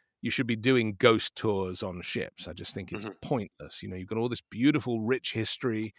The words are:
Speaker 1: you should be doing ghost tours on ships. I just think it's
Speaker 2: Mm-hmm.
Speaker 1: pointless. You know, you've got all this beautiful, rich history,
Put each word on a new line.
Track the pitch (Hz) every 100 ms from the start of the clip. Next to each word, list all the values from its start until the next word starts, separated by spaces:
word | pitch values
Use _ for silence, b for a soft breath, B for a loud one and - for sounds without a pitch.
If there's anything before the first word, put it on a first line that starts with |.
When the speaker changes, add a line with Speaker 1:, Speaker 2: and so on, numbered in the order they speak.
| b _
Speaker 1:
you | 117
should | 127 120
be | 110
doing | 123 127 110 98
ghost | 120 110 - -
tours | 110 98 92 92
on | 98 87
ships. | - 113 - - 85
I |
just | 85 -
think | - 175
it's | - 107
Speaker 2:
Mm-hmm. | 92
Speaker 1:
pointless. | - 135 98 - 73 -
You | 101
know, | 92
you've | 92
got | 110
all | 120
this | 117
beautiful, | - 107 139 151 123 113
rich | 110 131 -
history, | 117 107 - 127 110 110